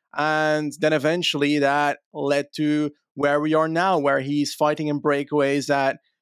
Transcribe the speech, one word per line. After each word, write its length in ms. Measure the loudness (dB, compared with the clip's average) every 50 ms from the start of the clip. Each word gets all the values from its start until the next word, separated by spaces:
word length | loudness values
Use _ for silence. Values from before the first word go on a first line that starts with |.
| _ _ -6
And 600 | -4 -2 0 0 0 0 0 0 0 -2 -4 -4 -2
then 140 | 0 2 2
eventually 680 | 2 2 0 0 0 -2 -2 -2 0 0 0 2 2
that 400 | 2 2 2 2 2 0 -2 -4 _ _ -10
led 360 | -4 -2 0 0 0 -2 -4 -6
to 340 | -4 -2 0 0 0 -2 -4 -6 _ _ _ -6
where 260 | -2 0 2 2 2
we 140 | 0 2 2
are 120 | 2 2
now, 320 | 2 0 0 2 2 2 2
where 220 | 2 2 0 0
he's 340 | 0 -2 -2 -2 -2 -2 -2
fighting 340 | 0 0 0 0 0 -2 -2
in 120 | -2 -2
breakaways 680 | 0 0 0 0 -2 -2 0 0 0 2 0 0 -2 0
at 300 | 0 0 0 0 -2 -4 _ _ _ _